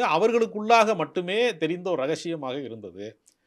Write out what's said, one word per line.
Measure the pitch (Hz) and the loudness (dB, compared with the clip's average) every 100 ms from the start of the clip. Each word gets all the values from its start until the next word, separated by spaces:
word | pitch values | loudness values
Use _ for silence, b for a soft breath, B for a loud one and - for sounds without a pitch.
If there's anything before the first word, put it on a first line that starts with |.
| 226 | 0
அவர்களுக்குள்ளாக | 160 226 233 220 202 214 233 220 190 | 2 4 2 0 -2 4 6 6 2
மட்டுமே | 156 185 175 214 240 165 | -2 -4 -2 0 0 0
தெரிந்த | 160 175 185 | -2 -2 -2
ஒரு | 147 | -2
ரகசியமாக | 139 156 170 165 135 139 120 | -2 -4 -6 -8 -6 -8 -8
இருந்தது. | 113 101 92 104 - _ b | -12 -14 -14 -14 -16 _ b